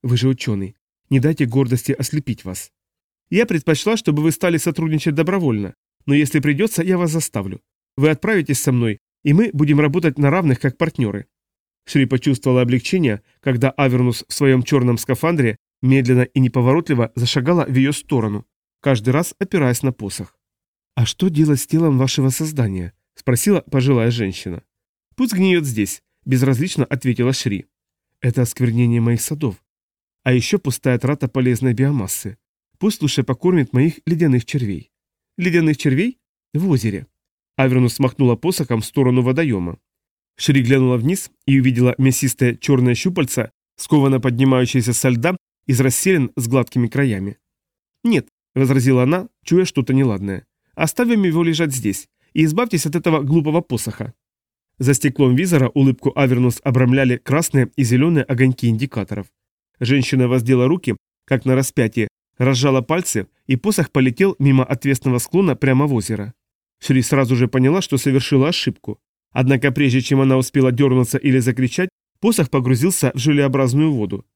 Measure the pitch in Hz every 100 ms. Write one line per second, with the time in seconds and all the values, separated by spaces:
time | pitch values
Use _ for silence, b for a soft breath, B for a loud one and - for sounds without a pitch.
0 | 127 120 127 131 - 101 95 - _ _
1 | _ 139 135 160 131 123 131 123 - 135
2 | 131 151 139 104 95 92 - _ _ _
3 | _ _ _ 185 226 170 156 151 202 226
4 | - 147 156 151 180 170 - 160 160 156
5 | 165 147 160 190 160 110 98 - _ _
6 | - 143 147 156 139 143 214 - 175 180
7 | 175 160 - 110 95 92 _ _ _ -
8 | 147 156 202 214 147 139 - 127 117 101
9 | _ _ 147 151 226 139 147 147 151 156
10 | 165 139 143 170 170 123 139 - 160 -
11 | 113 101 - _ _ _ _ _ - 143
12 | 127 131 147 131 131 127 123 127 - 190
13 | 147 101 _ _ - 123 131 - 139 123
14 | 123 117 - - 139 131 127 143 123 117
15 | - 127 160 170 120 107 _ _ 127 135
16 | 123 123 127 - 127 131 123 147 170 131
17 | 113 - 120 147 127 175 - 127 135 147
18 | - 135 107 104 - _ _ _ - 127
19 | 110 135 170 - 196 190 135 120 135 123
20 | 101 - 92 _ _ _ _ _ _ -
21 | 113 - 185 151 151 139 - 160 165 135
22 | 135 - 131 123 156 151 113 95 87 _
23 | _ _ - 120 - 185 - 135 127 127
24 | 113 117 101 92 - 85 _ _ _ _
25 | _ - 254 185 190 175 147 117 101 -
26 | _ _ - 131 135 123 180 - 127 123
27 | 127 113 123 131 - 101 - _ _ _
28 | _ _ 127 120 120 - 123 117 120 117
29 | 117 117 - 151 143 95 _ _ _ _
30 | _ _ 127 127 117 202 143 120 135 123
31 | 123 147 131 135 127 117 127 113 139 143
32 | 92 - 101 104 _ _ _ _ 202 -
33 | 147 - 131 127 180 185 127 123 151 -
34 | - 165 165 123 - 143 113 90 - _
35 | _ _ _ - 180 170 160 151 147 131
36 | 220 254 _ _ _ 147 190 139 110 95
37 | - _ _ _ _ - 131 127 123 -
38 | 139 - 131 117 165 185 143 117 104 -
39 | 127 127 123 131 165 104 87 80 _ _
40 | _ _ _ _ - 139 120 135 131 123
41 | 120 190 - _ - 135 131 120 123 120
42 | 131 127 135 - 123 117 - 135 123 120
43 | 185 180 139 - 107 _ _ _ - 151
44 | 135 131 127 120 135 127 123 131 113 117
45 | 131 120 143 185 _ _ - 123 131 -
46 | - 185 123 - 117 131 117 - 117 135
47 | 139 101 98 - _ _ _ _ _ _
48 | 240 190 - _ _ - 135 135 123 127
49 | 127 175 214 _ - 170 185 - 123 131
50 | 135 101 98 95 - _ _ - 156 -
51 | 240 226 185 160 165 160 165 131 110 98
52 | - _ _ - 156 160 240 175 156 165
53 | 170 156 135 165 151 156 170 123 - -
54 | 110 - _ _ _ _ _ _ 127 139
55 | 143 127 135 123 185 165 127 147 135 131
56 | 143 - 139 123 123 117 - 127 127 135
57 | 131 123 - 139 165 139 123 - 120 123
58 | 156 160 123 120 131 123 117 110 135 -
59 | 98 101 95 _ _ _ _ _ 120 139
60 | 123 131 123 127 117 127 127 180 - 104
61 | _ _ _ 131 131 131 135 - 117 -
62 | 107 _ _ _ 127 131 139 131 113 160
63 | 175 113 92 _ - 131 202 214 147 -
64 | 131 117 196 - 139 131 131 135 139 135
65 | 139 123 - 175 190 123 143 131 147 123
66 | 101 107 101 - _ _ _ _ - 131
67 | 120 135 131 123 120 131 127 180 180 135
68 | - 135 - 139 139 175 - - - 104
69 | _ _ _ - 127 135 139 131 139 127
70 | 123 135 135 131 127 143 131 120 139 127
71 | 123 139 143 131 123 123 127 - 185 _
72 | _ _ 214 226 147 135 123 127 160 185
73 | 131 135 127 143 139 135 131 131 156 135
74 | 104 98 -